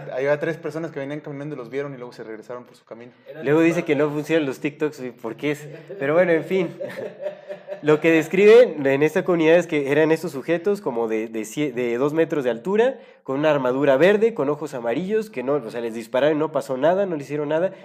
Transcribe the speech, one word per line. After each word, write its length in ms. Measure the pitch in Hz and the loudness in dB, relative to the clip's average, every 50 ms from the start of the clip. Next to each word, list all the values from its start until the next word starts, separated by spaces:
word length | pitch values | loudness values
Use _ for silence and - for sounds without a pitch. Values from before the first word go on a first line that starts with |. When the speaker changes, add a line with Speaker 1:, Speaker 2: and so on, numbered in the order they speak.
| 147 - - | -4 -6 -6
Speaker 1:
había 240 | 127 139 143 147 147 | -4 0 0 0 0
tres 160 | 151 160 160 | 0 -4 -4
personas 340 | - - 156 139 160 165 151 | -4 -6 -8 -8 -8 -8 -8
que 80 | 143 143 | -8 -8
venían 220 | 135 139 147 151 | -8 -8 -8 -10
caminando 340 | 147 156 143 139 143 151 147 | -10 -12 -12 -10 -10 -10 -10
y 40 | 131 | -10
los 120 | 120 113 | -10 -8
vieron 240 | 123 139 143 143 139 | -6 -6 -6 -6 -8
y 20 | |
luego 160 | 123 123 123 117 | -12 -14 -16 -14
se 120 | - 113 | -14 -14
regresaron 400 | 110 110 107 104 - 123 123 123 | -14 -14 -14 -14 -14 -14 -14 -14
por 100 | - - | -18 -20
su 100 | _ _ | _ _
camino. 280 | - 110 113 120 127 - _ - - | -20 -18 -18 -18 -20 -20 _ -20 -18
Speaker 2:
Eran 160 | - - 113 | -14 -6 0
Speaker 3:
Luego 160 | 135 147 165 | 2 4 4
dice 180 | 165 165 165 175 | 4 4 2 0
Speaker 2:
los 60 | 170 | 0
Speaker 3:
que 80 | 156 147 | 0 0
no 100 | 135 151 | 2 2
Speaker 2:
padres. 80 | 151 147 | 0 -2
Speaker 3:
funcionan 300 | 151 147 156 160 165 151 | -4 -2 0 0 0 0
los 120 | 135 120 - | 0 -4 -6
TikToks, 400 | - 147 143 - 156 147 139 - | -6 -8 -6 -4 -4 -4 -4 -6
güey, 140 | 127 127 117 | -12 -12 -12
¿por 240 | - - 113 110 | -10 -10 -10 -8
qué 160 | - 139 147 147 | -6 -4 -6 -6
es? 160 | 147 151 147 - - - - - - | -6 -8 -16 -16 -18 -16 -16 -10 -6
Pero 140 | 139 139 156 | -2 0 2
bueno, 180 | 175 185 175 165 | 2 4 4 2
en 120 | 160 147 | 0 0
fin. 320 | - 190 190 175 156 - | 0 -2 -2 -2 -2 -6
<laughs> 40 | - - - - - 151 147 - - 190 196 - - - - 196 - - - - - - | -10 -12 -10 -10 -10 -10 -12 -10 -10 -10 -10 -10 -10 -14 -16 -16 -14 -12 -14 -12 -4 2
Lo 160 | 147 156 151 | 2 2 4
que 120 | 170 165 | 4 4
describen 760 | 165 160 147 156 - 185 202 208 220 240 254 202 160 151 135 | 4 4 2 0 2 4 8 10 10 10 8 8 4 0 0
en 160 | 135 135 139 151 | 2 2 4 2
esta 220 | 156 - 190 - | 2 2 0 0
comunidad 320 | 185 175 170 156 156 165 | 0 2 4 6 6 6
es 100 | 175 170 | 6 4
que 240 | 170 160 147 139 135 | 2 -2 -2 0 2
eran 220 | 143 147 160 156 160 | 2 4 4 4 4
estos 200 | 160 185 170 135 | 2 -2 -6 -8
sujetos 500 | 135 120 - 165 175 170 208 202 202 - | -6 -4 -2 -2 -2 0 -2 -2 -2 -2
como 260 | 147 120 117 117 110 | -4 -2 -2 -2 -2
de, 200 | 110 110 113 113 | -2 -2 -4 -4
de 140 | 113 113 107 | -6 -8 -8
cie-, 260 | 104 - 147 147 143 120 | -8 -6 -4 -4 -4 -2
de 240 | 120 123 120 117 | -2 -2 -2 0
dos 160 | 120 139 147 151 | 0 0 0 2
metros 320 | 160 165 160 175 151 127 | 2 0 0 0 -2 -2
de 60 | 123 | -2
altura, 480 | 113 113 - 180 202 214 233 262 262 - - - - _ _ | -2 -4 -4 -2 0 2 2 0 0 -6 -12 -20 -20 _ _
con 160 | - 131 143 | -6 -4 0
una 120 | 151 156 | 2 2
armadura 460 | 147 143 131 123 127 135 147 139 135 | 2 2 2 0 0 2 4 4 4
verde, 380 | 131 165 190 208 208 220 - 151 | 6 6 6 6 4 2 0 0
con 160 | 156 139 139 | 0 -2 -2
ojos 240 | 151 147 160 143 139 | -2 -4 -4 -8 -8
amarillos, 560 | 123 117 117 120 147 180 185 220 220 214 214 | -6 -4 -2 -2 -2 -2 -2 -2 -2 -4 -4
que 120 | - 127 123 | -8 -6 -2
no, 120 | 131 147 | -2 -2
o 160 | 143 113 107 | -2 -2 -4
sea, 100 | 107 120 | -8 -6
les 140 | 117 117 110 | -6 -6 -6
dispararon 420 | 117 110 110 - 127 139 151 160 | -8 -8 -4 0 2 2 4 2
y 20 | 147 | 2
no 140 | 156 156 156 | 0 -2 -2
pasó 240 | 139 - - 131 | -4 -4 -4 -4
nada, 300 | 127 139 160 185 190 202 | 0 2 2 2 2 0
no 100 | 190 170 | -2 -2
les 80 | 147 139 | -6 -6
hicieron 240 | 127 147 147 147 143 | -6 -6 -4 -2 -2
nada, 240 | 156 160 180 190 185 - - | 0 0 -2 -2 -4 -8 -12